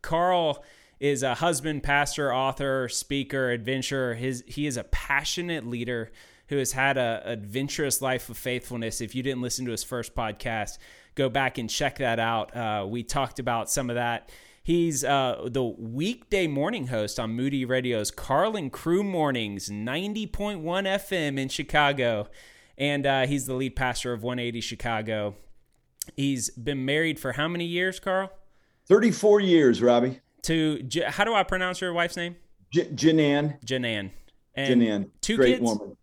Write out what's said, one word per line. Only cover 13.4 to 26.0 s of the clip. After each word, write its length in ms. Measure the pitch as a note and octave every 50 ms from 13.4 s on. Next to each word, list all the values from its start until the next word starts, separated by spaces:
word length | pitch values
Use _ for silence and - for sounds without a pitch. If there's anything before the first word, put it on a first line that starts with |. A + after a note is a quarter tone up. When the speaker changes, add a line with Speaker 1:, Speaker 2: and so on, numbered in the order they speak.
Speaker 1:
about 280 | B2 B2 A#2 A#2 G#2 -
some 220 | - D3 C3 A#2+
of 60 | A#2+
that. 340 | A#2+ A#2+ A#2 A#2 - - - - - - - - _
He's, 400 | _ - E3 F3 E3+ E3+ D3+ C3
uh, 460 | C3+ B2 C#3 C#3 C3 B2+ A#2 - F2+ B2
the 140 | A#2 C3+ B2+
weekday 840 | A#2 - - A2 A2+ A#2 C3 D#3+ G#3 A#3+ - - _ - G3 F3+
morning 400 | D#3+ C#3+ C#3 D3 F3+ A#3+ G#3+ C3+
host 320 | B2 B2+ A2 G#2+ G#2 - -
on 140 | A#2 A2
Moody 320 | A2+ A#2+ B2+ C#3 C#3 C3+ B2+
Radio's 480 | A#2+ C3 B2+ B2+ B2+ A#2+ A2 G#2 -
Carl 440 | - - - - C3+ D3 F3+ A3 A3
and 140 | G#3 D#3 C3
Crew 320 | - - - D#3+ E3+ F#3+
Mornings, 680 | G#3 G3+ F#3+ E3+ D#3 C#3+ C3+ A#2+ A2 G#2 G2+ G2+ - -
ninety 560 | G#2 G#2 G#2+ A#2+ C3 D#3+ F#3+ G#3 G#3+ A3 G#3+
point 340 | - - - G3+ G#3 G#3 F3+
one 260 | D#3 E3 F3 F#3+ G3
F 260 | F#3+ F#3+ G3+ G3 -
M 240 | G3 F3+ D#3 D3 C#3
in 120 | C3+ C3+ C3+
Chicago. 800 | - - D#3+ - - D3+ D3 C#3+ C#3+ C3+ B2+ A#2 A2+ G#2 G#2 - - - - - - - - _ _ -
And, 280 | C#3 C#3+ C#3+ C#3+ C#3
uh, 200 | C#3 C3+ C3+ C3
he's 200 | C3 C#3+ C#3+ B2
the 80 | C3+ C3
lead 200 | B2+ C3+ B2+ -
pastor 380 | - C3+ B2+ A#2+ - - B2
of 100 | B2 A2
one 160 | G#2 B2 B2 B2
eighty 220 | A#2+ A#2+ A#2 A#2+
Chicago. 720 | A2 - A#2 - - A#2+ A2+ A2 A2 A2 A2 G#2+ G#2 G#2 G2+ - - - - - _ _ _ _ _ _ _ _